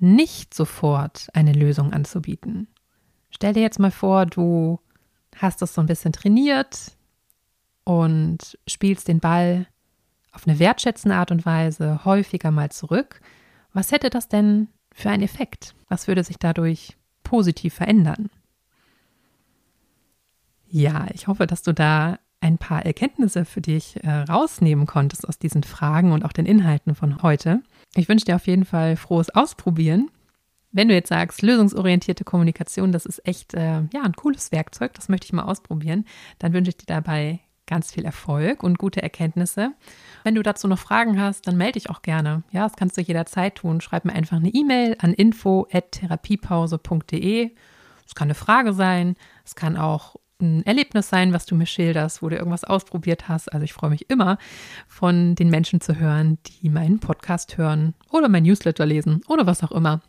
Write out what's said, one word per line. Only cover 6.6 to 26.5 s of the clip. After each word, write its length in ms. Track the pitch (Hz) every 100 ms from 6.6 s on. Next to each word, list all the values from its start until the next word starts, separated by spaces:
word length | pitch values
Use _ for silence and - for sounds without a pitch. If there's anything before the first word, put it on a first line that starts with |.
| 277 - - - _ _ _ _ _ _ _ _
und 720 | - 170 160 160 160 165 - - -
spielst 420 | - 196 190 -
den 120 | 165
Ball 460 | 165 175 175 180 180 _ _ _ _ _ _
auf 140 | - 165
eine 120 | 147
wertschätzende 580 | 175 254 247 - 202 185
Art 140 | 180
und 160 | 170 170
Weise 580 | 160 160 151 151 156
häufiger 460 | 190 196 196 180 160
mal 200 | 151 147
zurück. 500 | - 151 196 285 - _ _ _ _ _
Was 200 | 190 -
hätte 180 | 285 247
das 180 | 240 -
denn 400 | 208 208 208 214 _ _
für 180 | - 208
einen 120 | 202
Effekt? 520 | 202 - 254 - - _ -
Was 200 | 180 -
würde 160 | 185
sich 140 | 170 -
dadurch 580 | 170 165 165 160 - - _ _
positiv 520 | - 233 180 - 165
verändern? 560 | - 208 214 156 - 208 _ _ _ _ _ _ _ _ _ _ _ _ _ _ _ _ _ _ _ _ _ _ _ _
Ja, 400 | 160 147 151 -
ich 160 | - -
hoffe, 180 | 196 -
dass 160 | 170
du 100 | -
da 460 | 160 151 156 165 - _ _
ein 180 | 165 165
paar 260 | - 156
Erkenntnisse 600 | 170 - 269 - 220 175
für 160 | 170 196
dich, 420 | 160 156 - -
äh, 60 | 160
rausnehmen 760 | 147 143 190 320 - 165 147 151
konntest 420 | 147 139 - -
aus 100 | -
diesen 240 | 160 151
Fragen 500 | - - 151 156 180
und 120 | 156
auch 80 | 156
den 140 | -
Inhalten 480 | 170